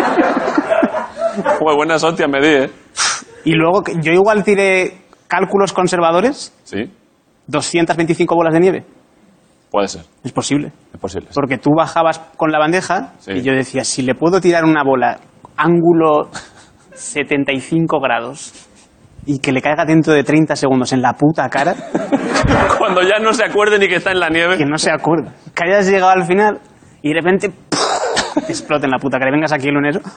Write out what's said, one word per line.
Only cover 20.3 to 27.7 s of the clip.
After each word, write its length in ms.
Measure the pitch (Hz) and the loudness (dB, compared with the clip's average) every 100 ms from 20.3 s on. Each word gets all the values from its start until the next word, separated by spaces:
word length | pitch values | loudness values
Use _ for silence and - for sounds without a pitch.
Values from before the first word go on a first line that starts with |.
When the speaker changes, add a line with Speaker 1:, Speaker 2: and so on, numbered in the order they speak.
| 151 156 143 | 2 2 0
Speaker 2:
segundos 360 | 139 131 123 | 0 0 0
en 80 | 131 | 0
la 120 | 123 | 0
puta 360 | - 147 160 131 | 2 2 2 -2
cara". 260 | 135 151 - | -2 -2 -2
Speaker 1:
<laughs> 1000 | - - - 277 - - - - - - | -4 -6 -2 -2 -2 0 2 2 2 0
Cuando 240 | 214 180 | 0 2
ya 160 | 185 214 | 2 2
no 140 | 220 | 2
se 100 | 214 190 | 0 0
acuerde 320 | 202 208 208 | 2 2 2
ni 100 | 190 | 0
que 100 | 175 | 0
está 140 | 196 | -2
en 80 | 185 | -2
la 100 | 165 | 0
nieve. 280 | 165 170 180 | 0 0 0
Speaker 2:
Que 80 | 143 | 0
no 120 | 156 | -2
se 120 | 190 | -2
acuerde. 380 | 156 147 165 113 - - | -2 0 0 -2 -12 -12
Que 120 | - 170 | -6 0
hayas 220 | 202 190 | 2 2
llegado 240 | 196 185 | 2 4
al 140 | 185 170 | 2 2
final 340 | 190 214 202 - _ - - | 2 2 0 -10 _ -20 -8
y 80 | 147 | -4
de 60 | 165 | 0
repente, 340 | 165 185 202 | 2 0 -2
¡puf!, 960 | - - | -8 -8